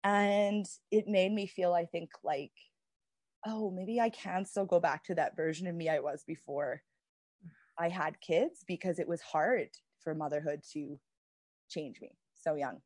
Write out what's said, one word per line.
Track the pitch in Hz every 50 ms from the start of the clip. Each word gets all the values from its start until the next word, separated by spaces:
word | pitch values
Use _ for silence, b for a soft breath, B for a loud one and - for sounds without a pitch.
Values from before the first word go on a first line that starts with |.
| -
And | 196 202 202 202 202 202 202 208 202 208 208 196 - - - _ _
it | - 214 185
made | - 208 190 185 190
me | 214 214 196
feel, | 190 - - 180 175 175
I | 170 170
think, | 170 - 170 170 165 - - -
like, | 156 151 143 151 - _ _ - _ _ _ _ _ _ _ _ _ _ _ _ _ _ _ -
"Oh, | 214 220 220 214 202
maybe | 185 185 190 196 226 233
I | 233 226
can | 220 - - 185 180 185 196
still | - - 202 196
go | 180 185 170
back | - 160 139 160 _
to | - 180
that | 165 151 - -
version | - 160 160 160 156 185
of | 180 170
me | 170 160 160
I | 156 147
was | 131 147 143 156 -
before | - 165 - _ - 143 139 143 131 123 - _ _ _ _ _ _ _ _ _ _ _ _ B 170 B B B B B
I | - 170 170
had | 175 180 151 160 - _
kids," | - - 165 170 247 330 359 - -
because | - 180 160 - 185 165 175
it | -
was | - 170 165
hard | - - - 156 156 202 254 220 135 - - - _ _ _ _
for | _ 165 156
motherhood | 156 156 147 147 147 151 156 147 151 - - -
to | 151 147 139 147 143 _ _ _ _ _ _ _ _ _ _ _ _ _ _
change | - 165 151 131 104 -
me | 110 - _ _ _ _ _
so | _ - 165 151
young. | 147 139 127 - 131 _